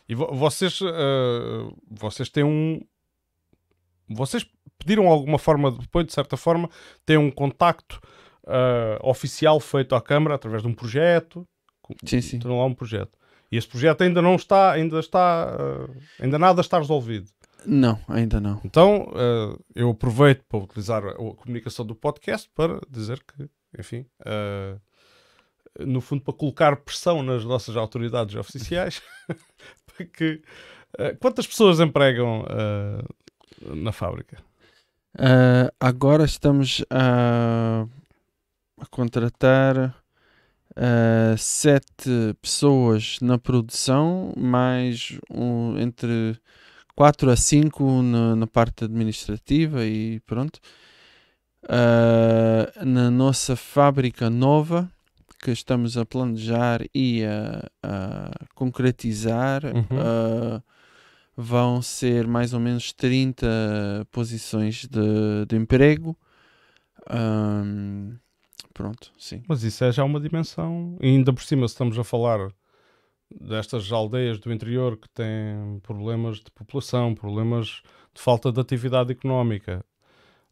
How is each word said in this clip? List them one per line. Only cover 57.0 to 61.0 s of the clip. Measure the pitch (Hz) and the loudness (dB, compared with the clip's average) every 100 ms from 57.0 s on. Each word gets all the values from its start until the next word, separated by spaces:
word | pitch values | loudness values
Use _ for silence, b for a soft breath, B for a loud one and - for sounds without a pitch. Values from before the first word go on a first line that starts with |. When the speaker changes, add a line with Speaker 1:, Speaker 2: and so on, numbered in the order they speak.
| 131 117 | 0 0
Speaker 2:
a, | 107 104 107 110 - - | -2 -4 -6 -10 -12 -12
a | 98 98 95 98 92 - - - | -8 -8 -8 -10 -12 -14 -16 -8
concretizar, | 127 123 127 123 120 107 110 117 131 135 143 | -6 0 0 0 -4 -4 -2 -2 -2 -2 -4
Speaker 1:
Uhum. | 120 107 | -2 -2
Speaker 2:
eh, | 127 117 117 113 113 117 110 - b b b | -2 -2 0 -2 -2 -4 -8 -12 b b b